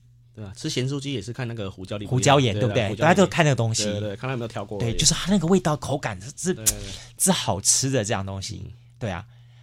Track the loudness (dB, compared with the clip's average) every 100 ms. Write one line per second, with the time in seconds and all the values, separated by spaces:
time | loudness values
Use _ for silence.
0 | _ _ _ -16 -16 -10 -6 -4 -2 -4
1 | -6 -6 -6 -8 -8 -6 -8 -8 -10 -8
2 | -2 2 6 6 4 2 2 2 0 2
3 | 4 6 4 4 4 4 2 0 -2 -2
4 | -4 -6 -6 -4 -6 -8 -8 -4 -2 2
5 | 2 2 2 2 4 4 4 -2 -2 -4
6 | -4 -8 -12 -8 -6 -2 -2 -2 -6 -10
7 | -12 -2 2 2 0 0 2 2 2 0
8 | 0 -2 -4 -8 -8 -10 -14 -18 _ -10
9 | -6 -6 -10 -20 -20 -20